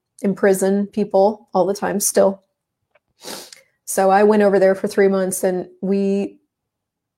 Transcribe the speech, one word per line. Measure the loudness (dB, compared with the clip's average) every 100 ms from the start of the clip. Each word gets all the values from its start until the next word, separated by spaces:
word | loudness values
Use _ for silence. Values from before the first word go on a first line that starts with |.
| _ -8
imprison | -6 0 0 2 0 -2 -4
people | -6 -2 2 2 0 _
all | -2 -2
the |
time | -2 -4 -4
still. | -2 2 0 0 _ _ _ _ _ _ _ _ -18 -18 -18 -20 _ _ -8
So | -2 2
I | 4
went | 4 4
over | 4 4
there | 2 0
for | -4
three | 0 2
months | 2 -4 -4
and | -4 -4 -8 -10
we | -4 -2 -2 -2 -6 -12 _ _ _ _ _ _ _